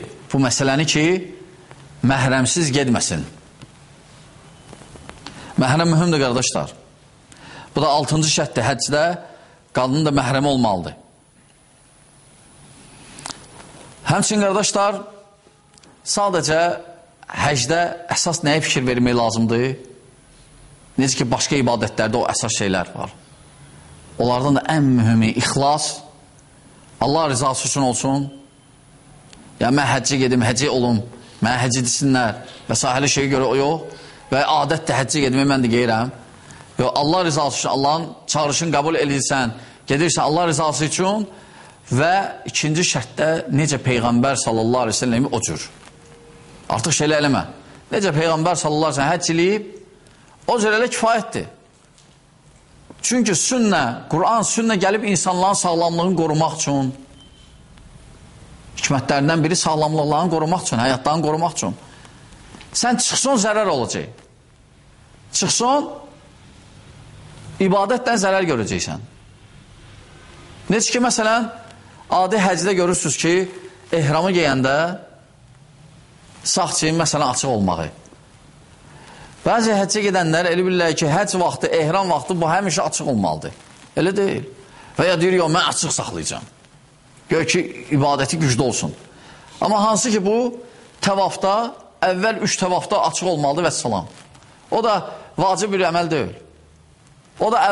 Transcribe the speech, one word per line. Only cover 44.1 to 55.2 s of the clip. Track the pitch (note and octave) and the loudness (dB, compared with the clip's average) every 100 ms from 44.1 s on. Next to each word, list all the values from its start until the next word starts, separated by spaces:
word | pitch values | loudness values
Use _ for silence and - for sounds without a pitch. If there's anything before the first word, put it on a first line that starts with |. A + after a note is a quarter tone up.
| A#2+ C3+ B2+ | 2 2 0
sallallahu | - A2+ A2+ B2+ A#2 | 0 0 2 2 0
əleyhi | G2+ | -2
və | |
səlləm | B2+ A#2 - | 0 0 0
o | A2 | -2
cür. | - D2+ - - - - - - - - - - - | -4 -8 -10 -18 -20 -20 -20 -20 -20 -20 -20 -16 -6
Artıq | A2 D#3+ - | -4 -2 0
şeylə | D3+ D3+ | 2 2
eləmə. | D3 A#2 D#2 - - - - | 2 0 -2 -12 -20 -20 -6
Necə | - G3 D3+ | -2 0 2
Peyğəmbər | E3 D#3+ E3 E3 | 2 2 0 0
sallallahu | D#3 D3+ D#3 | 0 0 0
əleyhi | C#3 | 2
və | |
səlləm | C#3+ | 0
həcc | F3 E3+ | 0 0
eləyib, | E3 F3+ G#3+ G#3 - - - - - - - - | 2 2 0 -4 -18 -20 -20 -20 -20 -20 -10 -2
o | A#3 | 2
cür | G#3 G#3+ | 2 2
elə | A#3+ | 0
kifayətdir. | - A3+ A#3 - - E2 - _ _ - - - - _ _ - - - - - - | 0 0 0 -2 -8 -10 -16 _ _ -20 -20 -20 -20 _ _ -20 -20 -20 -20 -20 -10
Çünki | - B3 G#3+ F3 | -2 0 2 0
sünnə, | - B3+ A3 E3+ B2 A#2+ - | 0 2 2 2 0 -4 -4
Quran, | D#3 F#3 A3+ F#3+ | 0 2 2 0
sünnə | - A3+ G#3 | 0 0 2
gəlib | F#3+ G#3+ G#3 | 2 0 0
insanların | F3 | 0